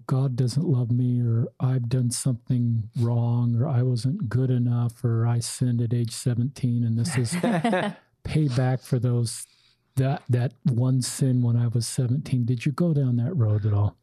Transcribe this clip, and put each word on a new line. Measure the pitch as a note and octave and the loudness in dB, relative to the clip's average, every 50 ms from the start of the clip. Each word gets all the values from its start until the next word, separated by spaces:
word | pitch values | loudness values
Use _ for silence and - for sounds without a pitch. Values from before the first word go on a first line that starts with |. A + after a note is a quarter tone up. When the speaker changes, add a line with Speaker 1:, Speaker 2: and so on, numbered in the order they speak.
| - | -4
Speaker 1:
God | - C#3 C3 C3+ C3+ B2 | -2 0 0 0 0 0
doesn't | A#2 B2+ A#2 - C#3 F3 | 0 0 0 0 0 0
love | - C3+ B2 B2 A2 | 2 2 2 2 0
me, | A#2+ B2 B2+ B2 B2 B2 | 0 2 2 2 2 0
or | A#2+ A#2 A2+ A#2 C#3+ - - - | 0 2 0 0 0 -2 -4 -4
I've | D#3 B2+ B2+ C3 A#2+ | -2 0 0 0 -2
done | A2+ C3 C3 A#2+ A#2+ | 0 0 0 0 0
something | - - - C3+ B2 A2+ _ - C3 B2 A#2+ A#2 A#2 A2+ G#2 A2 - B2+ | -2 -2 -2 -2 -2 -2 _ -2 0 0 0 0 0 -2 -4 -4 -4 -2
wrong, | A#2 A#2 A#2+ A#2 A#2+ A#2+ A#2+ A#2+ A#2+ A#2+ A#2 A#2 | 0 0 2 0 0 2 2 2 2 2 2 0
or | B2+ - | 0 0
I | C3 A#2+ B2+ | 2 2 2
wasn't | B2+ B2 A2+ G#2+ C3 E3 G#3+ E3 | 2 0 0 -2 -2 -2 -2 -2
good | G#2 A2 B2 C3 B2+ | -2 0 0 0 2
enough, | B2+ B2 A#2+ B2 A#2+ A#2+ A#2+ A#2 - - - | 2 2 2 0 0 0 -2 -2 -4 -2 -2
or | A#2+ A#2 A2+ A2+ | 0 0 2 0
I | A#2 A#2 A#2 | 0 0 -2
sinned | - - - - C3 B2 A#2+ A#2 | -2 -4 -4 -2 -2 0 0 0
at | A#2+ A2 A#2+ | 0 0 0
age | A#2+ A#2 A#2 | -2 -2 -4
seventeen, | - - - B2 A#2+ A2+ A#2+ C#3 - - - B2 A#2+ A#2+ A#2+ | -6 -4 -4 -2 0 0 -2 -4 -4 -2 -2 0 0 0 0
and | A2+ A2+ A#2 | 0 0 0
this | A#2 F3 C#3+ | -2 -2 -2
is | C3 A#2+ A2+ E3+ F3+ | -2 -2 -2 -2 -2
Speaker 2:
<laughs> | - - G3+ E3 D#3+ A#3 F#3 F3+ F#3+ G3+ - - _ _ _ _ - | 0 0 0 0 0 0 0 0 0 -2 -6 -10 _ _ _ _ -6
Speaker 1:
pay | - - D#3 D3+ C#3 | -2 0 0 0 0
back | A#2+ B2+ C3 B2+ C3 B2 | 2 2 2 2 0 -2
for | - - C#3 B2 | -2 -2 -2 0
those, | A#2 B2 A#2+ A#2+ A#2 A2+ - - - - _ _ _ _ _ _ _ _ - | 0 2 0 0 0 -2 -4 -8 -14 -18 _ _ _ _ _ _ _ _ -2
that, | C3+ C3 C3+ C#3 - - | -2 0 0 -2 -4 -2
that | - B2 B2 A#2+ A#2 - _ - | 0 0 0 0 -2 -4 _ -2
one | D#3 A#2+ A2+ B2+ B2+ C3 C3 | 0 2 2 2 2 2 0
sin | A#2+ - - - C#3+ C3 B2+ B2 | 0 -2 -2 0 0 2 2 2
when | B2 A#2 A#2 | 2 2 2
I | A#2+ A#2+ | 2 0
was | A#2 A2+ B2 A2+ | 0 0 -2 -2
seventeen. | - - - B2+ A#2 B2+ D#3 - - C3 B2 A#2 | -2 -2 -2 0 0 0 -2 -2 -2 -2 0 0
Did | A#2 B2+ A2+ - | 0 -2 0 -2
you | D#3 B2+ | -2 0
go | - F3 E3+ D#3 | 0 0 2 2
down | C#3+ C3+ B2+ A#2+ | 2 2 2 2
that | A#2+ A#2 D3+ F#3+ | 0 0 0 0
road | C#3+ A2+ G#2+ G#2+ G#2+ G#2 | 2 2 2 2 2 2
at | A2 | 2
all? | G#2 G2+ G#2 G2+ - _ | 2 2 2 0 -2 _